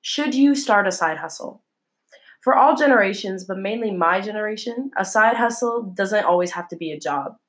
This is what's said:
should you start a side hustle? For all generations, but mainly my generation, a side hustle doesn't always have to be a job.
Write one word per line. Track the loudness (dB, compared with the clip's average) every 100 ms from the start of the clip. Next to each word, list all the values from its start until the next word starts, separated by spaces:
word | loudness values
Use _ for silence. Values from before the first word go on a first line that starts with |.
should | -6 -4 -2
you | 4 4 4
start | 4 4 4
a |
side | 0 -2 -2
hustle? | -8 -10 -12 -14 _ _ _ _ _ -20 _ _
For | 0 4
all | 4 4
generations, | 4 4 4 0 -6 -8
but | -8 -6
mainly | -6 -4 -4
my | 0 2 0
generation, | -2 -6 -6 -6 -8 -8 -8 -4
a |
side | -2 2 4 4
hustle | 0 0 -2 -4
doesn't | -6 -4 -2 0 2
always | 2 0
have | -6 -12
to | -10
be | -10
a | -8
job. | -6 -4 -6 -14